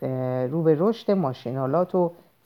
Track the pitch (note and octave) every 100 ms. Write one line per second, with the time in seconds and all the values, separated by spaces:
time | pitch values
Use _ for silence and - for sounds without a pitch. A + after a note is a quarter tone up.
0 | C3+ C3 B2+ B2+ B2+ D#3+ D#3+ D3+ G3+ A3+
1 | - G3 C#3 B2+ A#2+ C3 C3 D#3 F3+ F#3
2 | E3+ - - _